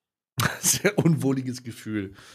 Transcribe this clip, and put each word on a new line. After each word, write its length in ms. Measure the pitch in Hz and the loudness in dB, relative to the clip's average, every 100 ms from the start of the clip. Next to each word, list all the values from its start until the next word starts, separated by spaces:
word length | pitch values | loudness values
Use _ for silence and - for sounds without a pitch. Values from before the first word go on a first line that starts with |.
| _ _ _ - | _ _ _ -4
<laughs> 220 | - - | -4 -2
Sehr 380 | - - 190 208 | 0 2 2 2
unwohliges 680 | 170 147 135 135 127 123 | 4 4 2 0 -2 -6
Gefühl. 500 | 117 110 - 107 95 - - | -10 -12 -6 -4 -4 -8 -20